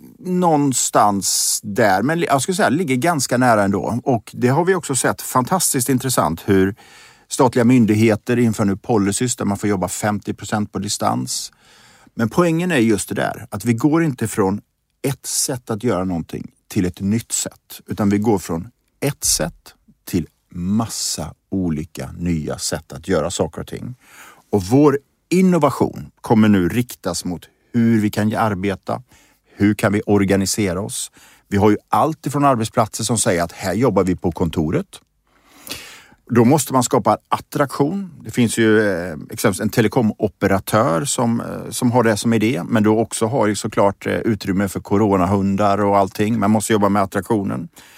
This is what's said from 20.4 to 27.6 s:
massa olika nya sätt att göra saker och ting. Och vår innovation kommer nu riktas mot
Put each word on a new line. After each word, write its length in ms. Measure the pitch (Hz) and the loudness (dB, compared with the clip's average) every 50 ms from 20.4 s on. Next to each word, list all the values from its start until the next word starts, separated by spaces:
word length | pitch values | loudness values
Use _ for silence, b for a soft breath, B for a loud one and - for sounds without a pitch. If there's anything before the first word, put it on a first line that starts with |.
| _ _ | _ _
massa 840 | - 87 87 92 101 110 117 - - - - - - - 80 76 - _ _ _ | -10 -6 -4 -2 0 -2 -2 -4 -6 -6 -6 -6 -6 -6 -8 -10 -12 _ _ _
olika 600 | 95 95 92 85 78 73 82 - - - 64 - 85 85 | -4 -2 -2 -2 -2 -4 -6 -8 -10 -12 -12 -12 -10 -6
nya 400 | 87 87 85 78 73 67 67 - | -4 -2 -2 -2 -2 -6 -6 -6
sätt 360 | - - 87 80 - - 76 | -6 -6 -6 -6 -8 -12 -18
att 140 | 76 - - | -10 -4 -2
göra 240 | 92 80 73 87 | -2 0 0 -2
saker 300 | - - 87 78 - - | -2 -4 -4 -4 -6 -8
och 60 | - - | -12 -10
ting. 280 | - - - 120 127 B B B B B B B B B B _ | -12 -12 -12 -12 -14 B B B B B B B B B B _
Och 120 | - 107 90 | -2 -2 0
vår 360 | 90 120 139 151 147 131 - - _ _ _ _ - | 2 4 6 6 6 4 2 -2 _ _ _ _ -2
innovation 840 | 165 185 190 185 180 165 170 - - - - - - - 73 - - _ | 2 4 4 4 4 4 2 2 2 0 -2 -2 -4 -6 -14 -16 -16 _
kommer 280 | - - 117 110 110 107 | -2 2 4 4 6 6
nu 200 | 104 95 87 82 | 4 4 2 0
riktas 560 | 98 120 120 - - - - 92 87 - - | 0 -2 -4 -4 -8 -10 -8 -6 -6 -6 -6
mot 240 | 92 87 - - - _ _ | -8 -8 -10 -12 -16 _ _